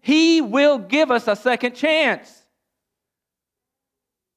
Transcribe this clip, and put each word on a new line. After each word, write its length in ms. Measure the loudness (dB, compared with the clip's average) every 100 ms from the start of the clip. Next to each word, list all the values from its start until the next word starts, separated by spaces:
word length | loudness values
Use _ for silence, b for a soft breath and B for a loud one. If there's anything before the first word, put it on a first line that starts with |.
he 400 | -2 2 2 2
will 380 | 0 0 2 0
give 320 | -2 -2 0
us 160 | 0 -2
a 80 | -4
second 400 | -2 -2 -4 -4
chance. 580 | -2 0 0 -4 -8 _ _ _ _ _ _ _ _ _ _ _ _ _ _ _ _ _ _ _ _